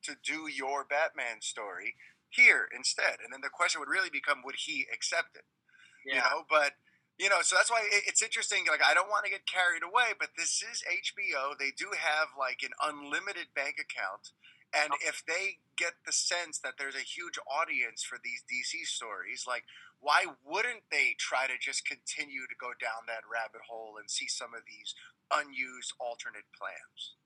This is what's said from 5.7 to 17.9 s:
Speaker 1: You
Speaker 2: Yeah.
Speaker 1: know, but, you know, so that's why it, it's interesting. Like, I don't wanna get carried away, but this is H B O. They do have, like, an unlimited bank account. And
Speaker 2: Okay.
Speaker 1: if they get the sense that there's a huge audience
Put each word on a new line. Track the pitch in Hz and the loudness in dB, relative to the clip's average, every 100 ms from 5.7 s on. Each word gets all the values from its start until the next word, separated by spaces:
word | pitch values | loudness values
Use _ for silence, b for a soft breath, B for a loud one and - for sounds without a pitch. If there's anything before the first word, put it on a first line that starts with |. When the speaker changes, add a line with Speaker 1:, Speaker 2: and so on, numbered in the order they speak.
| B B B 135 | B B B -2
Speaker 1:
You | 131 | 2
Speaker 2:
Yeah. | |
Speaker 1:
know, | 120 156 156 | 2 2 4
but, | 156 143 - b b b - | 4 4 0 b b b -2
you | 196 | 4
know, | 185 | 4
so | - 185 | 6 6
that's | 226 | 6
why | 233 | 4
it, | 208 202 196 | 4 4 4
it's | - | 2
interesting. | 220 233 - 196 165 | 2 0 0 0 2
Like, | 151 | 6
I | 143 | 6
don't | 165 196 | 6 4
wanna | 202 202 | 0 0
get | 196 - | -4 -2
carried | 185 180 165 | 2 2 2
away, | 170 226 233 202 | 0 2 2 2
but | 151 - | -4 -4
this | 160 - | -2 -2
is | 220 233 - | -2 -6 -4
H | 180 - - | -2 -4 -4
B | - 147 | -2 0
O. | 139 135 | -2 -2
They | 139 | -4
do | - - 170 | -4 -6 0
have, | 160 151 151 135 | 2 2 2 0
like, | 131 127 | -2 -2
an | 131 - | -6 -2
unlimited | 151 147 143 156 196 175 156 147 | -2 -2 -2 -2 -2 -6 -6 -4
bank | 139 151 | -4 -4
account. | 151 123 98 101 - - B B B 151 | -8 -4 -4 -6 -12 -20 B B B 0
And | 147 139 | 2 0
Speaker 2:
Okay. | 156 | -2
Speaker 1:
if | - | -4
they | - 170 196 175 _ - | -2 -2 -2 -6 _ -2
get | 170 - | -2 -4
the | - | -2
sense | - - 175 165 147 | 0 2 0 -2 -6
that | 135 127 | -8 -6
there's | 139 135 | -6 -6
a | |
huge | 123 - 117 117 120 | -8 -8 -8 -8 -4
audience | 143 165 139 120 | -2 0 0 -2